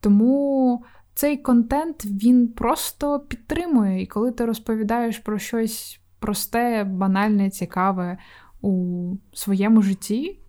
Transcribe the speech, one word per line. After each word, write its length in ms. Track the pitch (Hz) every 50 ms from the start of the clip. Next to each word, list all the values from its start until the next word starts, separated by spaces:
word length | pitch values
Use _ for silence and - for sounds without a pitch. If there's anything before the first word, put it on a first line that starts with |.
Тому 840 | - 208 202 202 220 247 269 277 285 277 277 269 262 254 247 240 240 - - - - _ _
цей 220 | - - 294 294
контент, 680 | 277 285 - 247 240 226 233 277 285 311 330 302 - -
він 440 | 202 202 196 208 240 247 247 247 233
просто 720 | 233 - - 233 294 311 - - - _ 294 285 294 285
підтримує. 800 | 285 - - - - _ 302 311 349 349 311 247 214 196 190 185 185
І 40 |
коли 260 | 185 - 208 220 254 240
ти 120 | - 240
розповідаєш 720 | 233 226 220 226 - 220 220 220 208 226 240 240 233 220 -
про 200 | - - 214 208
щось 640 | 208 - - 226 226 220 226 - - - - _ _ _ _ _
просте, 680 | - - 208 202 - - - 233 240 240 233 220 208
банальне, 680 | 196 190 185 190 190 190 190 202 214 214 202 196 190
цікаве 680 | 190 - 185 170 - 185 185 196 196 185 180 175 180 185 - - - - - _ _ -
у 540 | - 202 190 185 180 180 180 175 175 175 190 196 _ _ _
своєму 500 | - - 202 196 190 196 214 226 220 202
житті 560 | 196 196 190 - - 202 233 285 359 403 - -